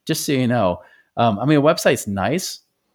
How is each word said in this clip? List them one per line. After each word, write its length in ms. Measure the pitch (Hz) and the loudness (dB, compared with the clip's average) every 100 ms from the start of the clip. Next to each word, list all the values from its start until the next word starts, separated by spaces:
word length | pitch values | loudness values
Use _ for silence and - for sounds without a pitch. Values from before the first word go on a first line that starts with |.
| - | -6
just 200 | 156 - | -6 -2
so 60 | |
you 160 | 135 123 | 0 0
know. 320 | 120 95 87 - _ _ - | 2 0 -2 -8 _ _ -2
Um, 200 | 117 101 | 0 0
I 80 | 131 | 2
mean, 140 | 151 | 2
a 20 | |
website's 460 | 143 170 185 135 - | 4 2 0 0 -2
nice, 540 | 98 95 165 - - _ _ _ | -4 -2 -4 -6 -12 _ _ _